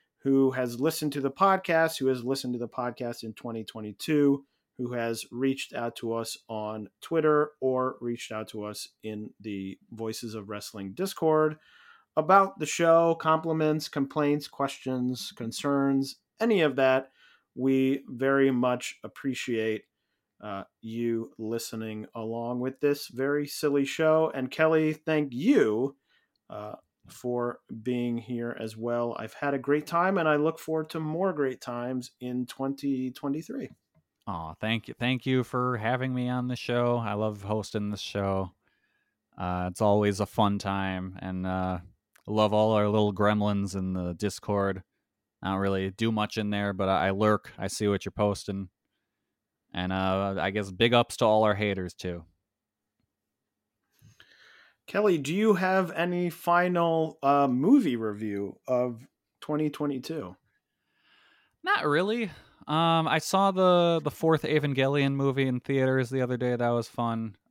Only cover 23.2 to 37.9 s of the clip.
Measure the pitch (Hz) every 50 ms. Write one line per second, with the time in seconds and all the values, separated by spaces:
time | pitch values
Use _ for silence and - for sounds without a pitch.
23.2 | 135 139 143 147 147 143 - - - 147 143 143 139 135 - - 160 156 156 160
24.2 | 160 151 - 135 127 123 - - 160 160 160 156 156 156 156 - - 160 156 151
25.2 | 151 135 120 123 165 240 294 214 131 110 107 113 131 139 139 _ _ _ _ _
26.2 | _ _ _ _ _ - - 104 104 104 - - _ _ _ _ _ - - -
27.2 | - 123 123 120 120 120 - - _ - 117 113 110 127 123 123 120 120 120 117
28.2 | 110 123 123 117 117 117 - - 113 110 107 110 113 120 120 120 120 120 - -
29.2 | 110 107 - - 151 143 139 135 127 143 147 151 151 - 170 170 180 190 196 180
30.2 | 160 156 151 147 151 160 160 - - - 160 160 151 156 - 160 160 156 156 170
31.2 | 190 190 165 151 139 131 127 - - 127 120 120 120 127 131 127 123 - _ -
32.2 | 123 123 123 127 123 - - - 135 135 139 135 147 139 135 127 127 127 127 -
33.2 | - 143 139 156 165 - 262 277 170 - - _ _ _ _ _ _ _ _ _
34.2 | - 110 92 82 82 78 80 - - 110 113 110 - - 117 - 120 123 131 120
35.2 | - 131 131 127 120 - - 123 123 127 123 107 107 113 131 123 131 131 127 127
36.2 | 123 123 127 127 123 127 127 - - - 120 123 120 120 120 120 117 104 104 104
37.2 | 110 107 104 101 98 101 107 107 98 - - 107 104 104